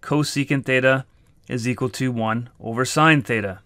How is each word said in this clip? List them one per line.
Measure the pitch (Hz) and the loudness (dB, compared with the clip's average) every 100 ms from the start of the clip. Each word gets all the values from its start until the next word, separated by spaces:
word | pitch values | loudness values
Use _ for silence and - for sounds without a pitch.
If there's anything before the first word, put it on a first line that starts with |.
cosecant | - 147 151 - 135 143 131 | 0 0 0 -2 -2 -2 2
theta | 131 131 131 - _ _ _ _ | 2 4 2 -2 _ _ _ _
is | 127 117 | -6 -4
equal | 123 127 | -2 -4
to | - 131 | -2 -4
one | 120 113 113 120 _ | -2 -2 -2 -6 _
over | 113 113 | -8 -4
sine | 127 - 156 156 | -2 4 4 4
theta. | - 117 101 92 | 2 -2 -2 -8